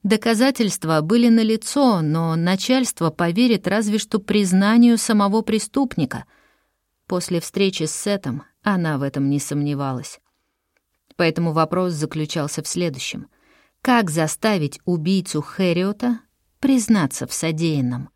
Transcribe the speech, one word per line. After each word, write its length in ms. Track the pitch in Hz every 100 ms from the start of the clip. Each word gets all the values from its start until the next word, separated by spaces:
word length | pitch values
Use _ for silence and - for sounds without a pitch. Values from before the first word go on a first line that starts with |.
| 196
Доказательства 920 | 208 226 220 262 269 214 - 160 160
были 260 | 156 240 240
налицо, 720 | 226 220 220 - 285 269 190
но 360 | 151 160 165 165
начальство 720 | 170 190 - 262 240 - 165
поверит 580 | 156 170 175 247 220 180
разве 300 | 202 208 214
что 220 | - 214
признанию 800 | - 214 190 185 202 233 240 226
самого 440 | - 214 202 214
преступника. 840 | 220 214 - - 262 - 135 117 - _ _ _ _ _ _ _ _
После 340 | 180 - 170
встречи 420 | - - 190 -
с 80 | 156
Сетом 500 | - 208 202 147 139 - _
она 360 | 208 190 165 143
в 40 |
этом 280 | 139 139 139
не 80 | 143
сомневалась. 840 | - 143 147 139 139 127 123 - _ _ _ _ _ _ _ _ _ -
Поэтому 340 | 170 160 170
вопрос 400 | 160 160 175 180
заключался 720 | 156 151 156 151 165 147 -
в 60 | 151
следующем. 580 | 175 175 127 - - - _ _ _ _ _
Как 280 | - 240 190
заставить 680 | 156 156 - 226 202 147 - -
убийцу 560 | 175 156 190 180 151
Хэриота 800 | 147 - 185 170 190 208 247 226 _ _ _ _
признаться 680 | 277 262 214 214 143 - 127
в 60 |
содеянном? 760 | - 165 160 165 151 123 123 135